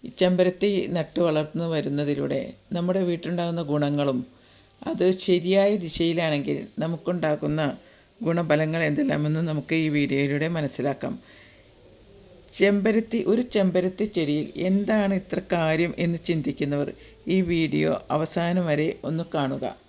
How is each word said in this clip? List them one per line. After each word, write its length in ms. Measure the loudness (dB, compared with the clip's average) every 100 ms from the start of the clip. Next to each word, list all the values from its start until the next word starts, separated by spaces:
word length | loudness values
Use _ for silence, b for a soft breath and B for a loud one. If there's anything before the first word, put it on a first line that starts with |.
ഈ 80 | -14 0
ചെമ്പരത്തി 520 | 2 4 2 2 0 0 -2 -4
നട്ടു 240 | -4 0 2
വളർന്നു 400 | 2 -2 -4 -2 -2
വരുന്നതിലൂടെ 640 | -2 -2 -2 -2 -2 -2 -6 -12 _ -4
നമ്മുടെ 280 | 0 0 0
വീട്ടിലുണ്ടാകുന്ന 540 | -2 -4 -4 -2 -2 -2
ഗുണങ്ങളും 500 | 0 0 0 0 0 -4 b b b b b
അത് 260 | -8 0 2 2 2
ശരിയായ 440 | 2 4 4 4 2 -2
ദിശയിലാണെങ്കിൽ 760 | 0 0 2 0 0 -2 -4 -6 -6
നമുക്കുണ്ടാകുന്ന 760 | -4 -4 -2 -2 0 0 0 0 -2 -4 B B B _
ഗുണഫലങ്ങൾ 640 | -2 0 2 2 2 0
എന്തെല്ലാമെന്ന് 600 | 0 2 0 0 0 0 0
നമുക്ക് 280 | -2 -2 0 2
ഈ 40 |
വീഡിയോയിലൂടെ 600 | 2 2 2 0 0 -2 -2
മനസ്സിലാക്കാം. 580 | -4 -2 -4 -2 -6 -8 B B B B B B -20 -20 -20 -20 -20 -20 -10
ചെമ്പരത്തി, 680 | 2 4 4 2 2 0 -2 2
ഒരു 140 | 0 2
ചെമ്പരത്തി 520 | 2 2 2 0 -2 -2
ചെടിയിൽ 400 | 0 0 0 -2 -4 0
എന്താണ് 460 | 2 2 2 2
ഇത്ര 260 | 0 -2 -6 -2
കാര്യം 400 | 0 2 2 0 0
എന്ന് 160 | -2 -2 -2
ചിന്തിക്കുന്നവർ 640 | -2 -2 -2 -2 -2 -2 -6 B B 0
ഈ 100 | 0
വീഡിയോ 500 | 2 2 2 2 2 0 -2 -2
അവസാനം 480 | -2 -2 0 0 2
വരെ 220 | 0 0 -2
ഒന്ന് 200 | -4 -4 -4
കാണുക. 320 | -2 -2 -2 -6 -8